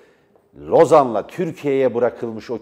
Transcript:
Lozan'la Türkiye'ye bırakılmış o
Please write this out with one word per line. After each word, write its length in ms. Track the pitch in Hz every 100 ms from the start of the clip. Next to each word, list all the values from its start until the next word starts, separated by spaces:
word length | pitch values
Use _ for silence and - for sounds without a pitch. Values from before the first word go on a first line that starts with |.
| _ _ _ _ _ 69 73
Lozan'la 580 | 120 156 156 131 104 90
Türkiye'ye 680 | - 170 131 143 135 131 113
bırakılmış 540 | 120 - 120 110 101
o 80 | 113